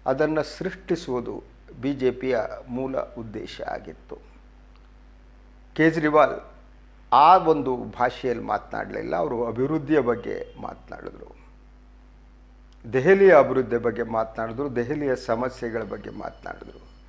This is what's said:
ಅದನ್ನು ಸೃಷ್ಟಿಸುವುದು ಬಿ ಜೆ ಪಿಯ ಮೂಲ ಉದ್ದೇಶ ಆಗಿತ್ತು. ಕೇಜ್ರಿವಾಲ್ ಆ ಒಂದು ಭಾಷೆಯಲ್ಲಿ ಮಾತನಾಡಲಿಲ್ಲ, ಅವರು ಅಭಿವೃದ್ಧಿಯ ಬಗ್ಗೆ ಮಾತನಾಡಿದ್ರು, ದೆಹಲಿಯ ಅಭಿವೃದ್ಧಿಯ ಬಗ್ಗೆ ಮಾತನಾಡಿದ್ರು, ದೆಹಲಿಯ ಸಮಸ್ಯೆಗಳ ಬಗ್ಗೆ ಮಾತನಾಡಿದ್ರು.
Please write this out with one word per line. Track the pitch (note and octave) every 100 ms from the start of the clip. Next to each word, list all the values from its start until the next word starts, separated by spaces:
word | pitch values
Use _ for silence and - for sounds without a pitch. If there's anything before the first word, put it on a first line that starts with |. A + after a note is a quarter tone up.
| C3
ಅದನ್ನು | C3+ D3+ D#3
ಸೃಷ್ಟಿಸುವುದು | C#3+ - F3+ - - E3+ - B2 A2+ G#2 - - - -
ಬಿ | C3
ಜೆ | C3+ B2+
ಪಿಯ | B2+ C3 A#2+ G#2 G#2+ B2+
ಮೂಲ | B2 C3 C3
ಉದ್ದೇಶ | - - A2+ G#2+ F2+ -
ಆಗಿತ್ತು. | - - - - - - - - - - - - - - - - - - - - -
ಕೇಜ್ರಿವಾಲ್ | - D#3+ D#3+ D3+ D3+ - - - - - - - - -
ಆ | B2 D#3 F#3
ಒಂದು | D#3+ D#3 C3 B2
ಭಾಷೆಯಲ್ಲಿ | A2+ - B2 - B2+ A#2
ಮಾತನಾಡಲಿಲ್ಲ, | G#2+ G#2 - A2 G2+ G#2 A2 E2+
ಅವರು | C#3 A#2 A#2
ಅಭಿವೃದ್ಧಿಯ | A2 C3+ D#3 C#3 D3+
ಬಗ್ಗೆ | A#2+ A2+ A2 G#2 - -
ಮಾತನಾಡಿದ್ರು, | - - - G1+ - - - - - - - - - - - - - - - - - - A#2
ದೆಹಲಿಯ | B2+ D3 G3 G3 D#3
ಅಭಿವೃದ್ಧಿಯ | B2+ C3 A2+ A#2+
ಬಗ್ಗೆ | A#2 A2
ಮಾತನಾಡಿದ್ರು, | A2+ A2+ A2+ - A2+ A#2 C#3+ A#2+
ದೆಹಲಿಯ | A#2+ D3+ C#3+ B2
ಸಮಸ್ಯೆಗಳ | - A#2 B2+ - A#2+ A2+
ಬಗ್ಗೆ | - G#2+ -
ಮಾತನಾಡಿದ್ರು. | G2+ - - - - G#1+ - - -